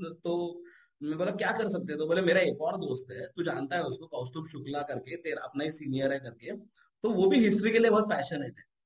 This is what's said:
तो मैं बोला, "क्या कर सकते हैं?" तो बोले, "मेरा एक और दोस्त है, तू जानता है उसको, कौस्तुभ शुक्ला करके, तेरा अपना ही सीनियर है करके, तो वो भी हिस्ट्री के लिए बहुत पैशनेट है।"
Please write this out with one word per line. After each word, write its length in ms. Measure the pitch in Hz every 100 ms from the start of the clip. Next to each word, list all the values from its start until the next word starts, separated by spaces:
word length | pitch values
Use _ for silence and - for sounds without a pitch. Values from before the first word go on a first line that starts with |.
| 165 -
तो 400 | 175 175 170 170 - _ _ -
मैं 140 | 147 156
बोला, 140 | 180
"क्या 200 | 185 202
कर 180 | 226 208
सकते 220 | 175 -
हैं?" 80 | 147
तो 80 | 156
बोले, 140 | 170
"मेरा 180 | 180 185
एक 220 | 170 -
और 160 | 160 190
दोस्त 340 | 165 127 -
है, 160 | 127 180
तू 160 | -
जानता 320 | 165 - 139 175
है 80 |
उसको, 240 | 160 - 160
कौस्तुभ 400 | 135 127 147 160
शुक्ला 340 | 147 135 143
करके, 340 | - 127 - 170
तेरा 280 | 156 139
अपना 200 | 131 139
ही 80 | 156
सीनियर 420 | 156 143 131 135
है 60 | 139
करके, 360 | 123 - 131 214 - _ _ _
तो 80 | 226
वो 200 | 190 190
भी 100 | 269
हिस्ट्री 320 | 220 - 214
के 80 | 220
लिए 120 | 226
बहुत 140 | 214 208
पैशनेट 500 | 165 135 151 127 -
है।" 60 | _ _